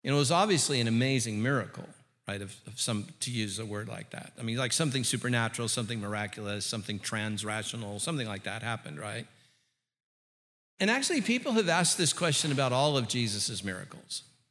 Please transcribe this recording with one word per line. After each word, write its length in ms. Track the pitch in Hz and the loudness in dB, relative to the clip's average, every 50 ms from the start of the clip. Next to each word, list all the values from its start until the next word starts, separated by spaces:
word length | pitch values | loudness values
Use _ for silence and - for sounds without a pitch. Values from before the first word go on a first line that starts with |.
| - | 0
You 80 | 131 | 2
know, 60 | 139 | 4
it 20 | 143 | 4
was 120 | 143 127 | 4 6
obviously 500 | 170 175 202 214 190 143 - - 139 123 | 6 6 6 6 6 4 4 2 2 2
an 60 | 117 113 | 4 4
amazing 520 | 113 117 127 135 135 - 104 117 107 104 | 4 4 4 4 2 2 0 0 0 0
miracle, 460 | 113 135 143 123 98 - - - - - - _ _ _ _ _ _ | 2 2 2 2 0 -4 -8 -14 -14 -14 -18 _ _ _ _ _ _
right, 140 | - 101 101 | -8 -8 -6
of, 120 | 101 95 - - _ | -8 -10 -12 -16 _
of 120 | - 107 - | -14 -6 -4
some, 280 | - 127 113 104 101 - - _ | -2 0 0 -2 -2 -6 -10 _
to 100 | - 131 | -8 -4
use 260 | 120 113 107 101 95 | -2 -2 -2 -2 -4
a 80 | 107 113 | -6 -6
word 220 | 104 104 104 110 | -6 -6 -6 -6
like 220 | - - - - - | -8 -10 -10 -10 -12
that. 240 | - - - - - | -12 -12 -12 -14 -12
I 60 | - 120 | -8 -4
mean, 140 | 113 113 | -2 0
like, 160 | 127 131 120 - | 0 0 0 2
something 320 | - 160 143 127 135 120 | 2 2 2 2 2 0
supernatural, 640 | - - 113 - 123 123 117 117 113 - - 120 113 | 0 0 0 0 2 2 2 2 0 0 -2 -2 -2
something 320 | - 127 113 101 117 110 | 0 -2 -2 -4 -4 -4
miraculous, 640 | 101 101 107 104 107 98 - 110 107 101 101 104 98 | -4 -2 -2 -2 -4 -4 -6 -6 -6 -4 -4 -4 -4
something 340 | - - 110 98 - 104 98 | -4 -4 -4 -4 -4 -6 -6
transrational, 1000 | - - 117 107 107 107 107 101 107 107 107 110 107 - - 117 110 101 104 101 | -4 -4 -2 -2 -2 -2 -2 -4 -4 -4 -4 -4 -4 -4 -6 -6 -6 -6 -6 -4
something 260 | - 165 165 143 120 | -2 -2 -2 -2 -2
like 160 | 110 101 95 - | -4 -4 -6 -6
that 180 | 101 98 110 | -6 -6 -4
happened, 380 | 104 117 113 110 - - 147 147 | -4 -4 -4 -4 -6 -10 -10 -8
right? 280 | 107 104 107 117 - - _ _ _ _ _ _ _ _ _ _ _ _ _ _ _ _ _ _ _ _ _ _ _ _ _ _ _ _ _ - | -8 -6 -8 -8 -10 -12 _ _ _ _ _ _ _ _ _ _ _ _ _ _ _ _ _ _ _ _ _ _ _ _ _ _ _ _ _ 0
And 100 | 190 202 | 2 2
actually, 300 | 233 269 269 - 359 285 | 2 2 2 0 0 0
people 320 | 180 - 240 254 254 294 226 | 2 2 0 0 2 2 2
have 160 | 226 202 170 | 4 4 4
asked 280 | 165 175 175 - - | 4 4 4 4 2
this 140 | - 175 139 | 2 2 2
question 400 | - - 175 165 139 - - 156 | 2 2 2 2 2 2 2 2
about 220 | 139 135 139 127 123 | 2 2 2 4 4
all 240 | 127 143 151 147 | 4 4 4 4
of 100 | 135 117 | 2 2
Jesus's 560 | 101 - 123 120 110 101 104 - - 110 92 95 | 2 0 0 0 0 0 -2 -2 -4 -4 -4 -4
miracles. 600 | 101 92 95 98 - - - - - - - - - _ _ _ _ | -4 -6 -6 -8 -12 -14 -18 -12 -10 -10 -10 -10 -14 _ _ _ _